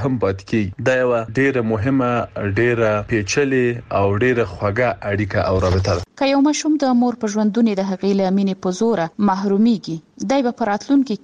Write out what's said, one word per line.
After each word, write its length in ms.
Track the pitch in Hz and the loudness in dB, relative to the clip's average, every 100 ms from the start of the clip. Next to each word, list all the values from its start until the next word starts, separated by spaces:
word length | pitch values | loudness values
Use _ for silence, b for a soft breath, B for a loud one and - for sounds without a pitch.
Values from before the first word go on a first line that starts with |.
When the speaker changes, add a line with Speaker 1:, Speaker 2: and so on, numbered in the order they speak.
Speaker 1:
هم 160 | 131 127 | -2 0
پاتې 200 | 98 98 - | -2 -2 -2
کیږي. 220 | 113 95 - 120 | -2 -2 -2 0
دا 60 | 127 | 2
یوه 220 | 127 117 113 120 | 2 0 -2 0
ډېره 240 | 135 127 110 | 0 2 0
مهمه، 400 | 110 123 135 123 120 - - 101 98 | -2 0 0 0 0 -4 -6 -4 0
ډېره 320 | 120 117 110 104 101 | 2 2 2 0 -2
پیچلې 580 | 113 101 147 139 131 123 120 - 98 | -2 -2 -2 0 0 0 -2 -4 0
او 180 | 101 101 | 0 2
ډېره 280 | 127 120 98 | 2 2 -2
خوږه 360 | 90 104 107 123 - 104 | -2 -4 0 -2 -2 -4
اړیکه 280 | 101 98 107 82 | -4 -2 -2 0
او 100 | 95 | 0
رابطه 360 | 92 92 98 87 | 2 0 0 -2
ده. 80 | - - | -4 -4
Speaker 2:
که 60 | 269 | 0
یو 120 | 277 277 | 2 2
ماشوم 260 | - 311 302 | 2 0 0
د 100 | 262 240 | 2 2
مور 140 | 247 233 | 0 -2
په 60 | 214 | -4
ژوندون 340 | 214 214 214 226 | 0 0 2 2
د 80 | 190 196 | 2 -2
هغې 200 | 185 196 196 | -2 0 2
له 100 | 190 196 | 2 2
مینې 180 | 196 185 | 0 -2
په 60 | 185 180 | -4 0
زوره 260 | 226 196 160 - 208 | 0 0 -2 0 0
محرومیږي، 960 | 190 202 196 233 202 - 156 - - 202 | 0 0 2 2 2 -4 -10 -12 -10 -2
دی 80 | 269 240 | 0 0
به 40 | 233 | -2
په 60 | 220 | -2
راتلونکي 460 | 208 - 277 262 202 | -4 0 2 2 -2